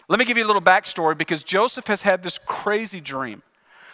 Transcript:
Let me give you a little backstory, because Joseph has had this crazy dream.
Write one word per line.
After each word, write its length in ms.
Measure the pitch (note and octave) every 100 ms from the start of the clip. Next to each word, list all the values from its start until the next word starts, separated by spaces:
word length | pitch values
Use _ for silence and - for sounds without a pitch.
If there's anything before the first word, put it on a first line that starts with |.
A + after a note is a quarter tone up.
| -
Let 120 | G3
me 40 |
give 140 | A#3+ A#3
you 60 |
a 20 | A3
little 160 | G#3
backstory, 560 | F3+ F#3+ - - D#3+ D#3
because 240 | D#3+ E3
Joseph 460 | - F#3+ A#3+ - A3+
has 140 | G3+
had 200 | G3+ F#3
this 160 | F#3 -
crazy 640 | - - - G#3 A3 F#3+
dream. 420 | C#3 C3+ B2+ G#2 - _ _ - -